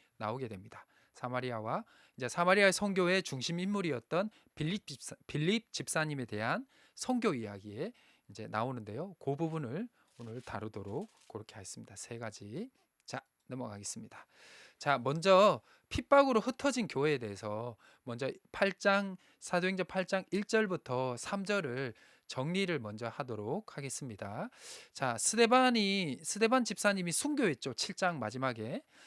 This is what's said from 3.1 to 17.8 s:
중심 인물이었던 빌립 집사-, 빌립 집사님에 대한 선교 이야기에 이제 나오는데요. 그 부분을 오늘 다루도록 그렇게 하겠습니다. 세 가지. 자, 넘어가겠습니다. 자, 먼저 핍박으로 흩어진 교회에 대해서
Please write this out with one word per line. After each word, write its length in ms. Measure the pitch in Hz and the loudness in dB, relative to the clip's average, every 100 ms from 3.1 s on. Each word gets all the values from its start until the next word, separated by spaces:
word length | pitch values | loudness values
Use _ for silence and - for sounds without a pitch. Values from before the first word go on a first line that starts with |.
| 190 | 2
중심 360 | - 131 123 170 | 0 -4 -4 -2
인물이었던 680 | 185 202 175 123 - 160 214 - _ | -2 0 0 -2 -2 -2 -2 -6 _
빌립 320 | - 151 208 - | -4 -2 -2 -6
집사-, 300 | 139 - - - | -12 -12 -14 -6
빌립 460 | 147 160 226 - | 0 2 0 -2
집사님에 520 | - 131 165 156 143 117 | -6 -4 -2 -2 -4 -4
대한 420 | 104 117 190 269 _ _ | -2 -2 -2 -4 _ _
선교 400 | - - 254 220 | -8 -2 2 2
이야기에 580 | 131 107 101 104 104 202 - _ _ - | 0 -4 -8 -10 -8 -8 -10 _ _ -18
이제 180 | 107 110 | -12 -4
나오는데요. 680 | 110 127 123 101 117 196 170 | -2 -2 -4 -8 -8 -10 -8
그 200 | 135 139 | -6 -2
부분을 540 | 165 160 123 151 240 _ _ - | -2 -4 -4 -6 -8 _ _ -16
오늘 240 | 117 120 | -12 -12
다루도록 680 | - 101 107 104 98 123 220 _ - | -10 -8 -8 -8 -8 -8 -8 _ -14
그렇게 280 | 107 104 104 | -14 -14 -16
하겠습니다. 400 | 95 117 110 101 | -14 -14 -16 -14
세 240 | - 117 | -12 -10
가지. 500 | 113 - 101 139 262 _ _ _ - | -10 -10 -12 -10 -12 _ _ _ -12
자, 120 | - - _ - | -12 -12 _ -14
넘어가겠습니다. 800 | 131 117 101 101 117 110 - - - - - - - | -10 -10 -10 -10 -10 -14 -18 -20 -20 -20 -20 -20 -4
자, 220 | 147 131 | 0 2
먼저 600 | 123 160 185 190 202 127 - _ - | 2 2 8 10 8 6 -2 _ -6
핍박으로 520 | - - 277 277 220 | -4 6 8 8 6
흩어진 460 | 247 - 285 254 180 | 2 0 0 2 0
교회에 300 | 135 151 139 | 2 2 2
대해서 580 | 110 101 107 107 120 110 | -2 -8 -6 -6 -6 -10